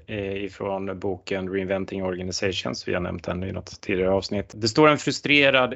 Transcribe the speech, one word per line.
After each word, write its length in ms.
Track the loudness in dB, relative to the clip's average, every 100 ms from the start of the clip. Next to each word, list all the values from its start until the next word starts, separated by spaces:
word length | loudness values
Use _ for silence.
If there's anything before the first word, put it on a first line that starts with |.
| -8
eh, 380 | -6 -4 -4
ifrån 540 | -6 -6 -4 -4 -4 -4
boken 500 | -4 -6 -4 -4 -2
Reinventing 560 | -2 0 -2 -2 -4
Organizations. 840 | -4 -4 -6 -2 -2 -2 -4 -6 -4
Vi 60 |
har 60 | -2
nämnt 240 | -2 -4
den 180 | -6 -4
i 80 | -4
något 280 | -6 -10 -10
tidigare 300 | -2 0 2
avsnitt. 420 | 2 0 -4 -6
Det 140 | -4 0
står 200 | 6 6
en 100 | 6
frustrerad 760 | 0 -2 2 6 6 6 2